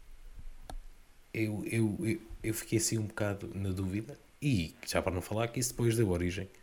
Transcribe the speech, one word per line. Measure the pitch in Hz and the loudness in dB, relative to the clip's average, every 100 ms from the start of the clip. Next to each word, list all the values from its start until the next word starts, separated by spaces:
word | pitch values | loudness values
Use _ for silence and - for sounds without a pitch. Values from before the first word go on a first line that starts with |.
| - - - - - - - - - - - - - | -16 -16 -14 -10 -10 -10 -10 -10 -10 -16 -20 -20 -8
Eu, | 110 110 104 - | -2 0 0 0
eu, | 113 110 98 | 2 4 2
eu, | 110 - - - | 0 0 -4 -6
eu | 110 | -4
fiquei | 107 - 113 | -4 0 2
assim | - 113 | 2 0
um | 101 | -2
bocado | - 104 98 - | 0 0 0 -4
na | 98 98 | -2 0
dúvida, | 95 95 101 117 143 - - | 0 0 -2 -4 -12 -18 -2
e | 147 104 78 - - | 2 2 2 -6 0
já | 87 | 2
para | 92 | 2
não | 87 | 0
falar | - 104 - | -2 -2 0
que | - | 0
isso | - | -2
depois | - 117 113 | 2 4 6
deu | 104 | 4
origem | 87 90 92 92 - | 4 2 0 -6 -12